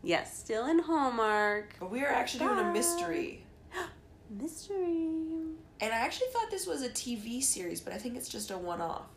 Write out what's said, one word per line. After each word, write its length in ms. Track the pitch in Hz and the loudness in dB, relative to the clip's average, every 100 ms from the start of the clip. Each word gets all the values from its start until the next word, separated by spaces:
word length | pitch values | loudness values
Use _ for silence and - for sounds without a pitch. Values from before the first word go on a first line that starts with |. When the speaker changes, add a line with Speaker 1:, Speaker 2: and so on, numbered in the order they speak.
Speaker 1:
Yes, 320 | - - - - | 2 2 0 -10
still 300 | - 220 254 | -4 -2 4
in 140 | 330 | 4
Hallmark. 960 | 330 330 262 240 214 214 208 208 208 - | 4 4 4 4 4 6 4 2 -2 -10
Speaker 2:
But 120 | 180 | -6
we 100 | 233 | 0
are 60 | 285 | 2
actually 400 | - - 247 339 | 2 2 0 2
doing 100 | 403 | 4
a 60 | |
Speaker 1:
But 100 | 349 | 4
Speaker 2:
mystery. 720 | 269 339 339 339 339 - - - - - | 4 4 2 0 -2 -2 -8 -18 -20 -10
Speaker 1:
<gasps> 600 | 370 359 - - - - | -8 -8 -10 -20 -20 -12
Mystery. 800 | 202 302 - - 392 359 330 320 320 320 320 320 320 - - | -6 -6 -6 -4 -2 2 2 0 0 -2 -4 -4 -8 -14 -4
Speaker 2:
And 140 | 220 | 0
I 40 | 226 | 2
actually 320 | - - 508 | 0 0 0
thought 160 | 480 440 | 0 0
this 160 | 392 370 | -2 -2
was 160 | 302 | -2
a 80 | 247 | -2
T 260 | - 254 233 | -4 -4 -4
V 220 | 214 240 | -4 0
series, 420 | 262 - 175 175 | 2 2 -2 -6
but 120 | - | -6
I 60 | 202 | -6
think 160 | 233 247 | -6 -6
it's 100 | - | -6
just 220 | 208 208 | -6 -6
a 80 | 190 | -6
one-off. 460 | 175 170 165 - - | -4 -2 -2 -4 -8